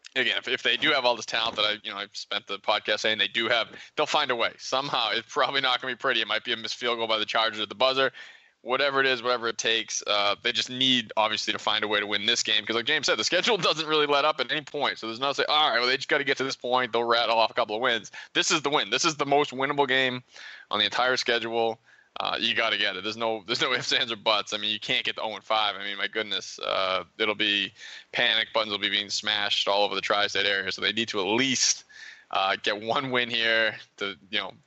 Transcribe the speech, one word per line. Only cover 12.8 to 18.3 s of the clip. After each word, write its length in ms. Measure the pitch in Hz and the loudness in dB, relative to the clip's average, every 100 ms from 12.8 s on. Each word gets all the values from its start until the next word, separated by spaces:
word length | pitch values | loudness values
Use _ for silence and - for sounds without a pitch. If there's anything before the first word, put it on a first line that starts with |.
James 220 | 117 151 131 | 0 0 0
said, 100 | 135 | 0
the 80 | |
schedule 320 | 107 175 202 202 | 0 0 2 0
<laughs> 120 | 196 | 0
doesn't 180 | 156 156 | -2 0
really 180 | 156 147 | 2 4
let 200 | 143 147 | 4 2
up 120 | 151 | 2
at 140 | 120 | -2
any 80 | 147 | -4
point. 380 | 143 147 123 92 | -6 -2 -2 -2
So 80 | 113 | -6
there's 120 | 113 | -4
no 140 | 139 | -2
say, 120 | 135 - | 0 2
"All 220 | 151 151 | 2 2
right, 80 | 127 | 2
well, 100 | 123 | 2
they 80 | 135 | 0
just 120 | - | 0
gotta 160 | 151 | 0
get 120 | 139 135 | 2 0
to 80 | |
this 120 | 131 127 | 0 -4
point. 360 | 123 127 123 | 0 0 2
They'll 120 | 117 | 0
rattle 340 | 117 117 113 113 | 4 4 4 4
off 120 | 110 | 4
a 40 | |
couple 200 | - 113 | 2 0
of 60 | 107 | 2
wins." 320 | 127 113 85 - - | 2 0 -2 -16 -6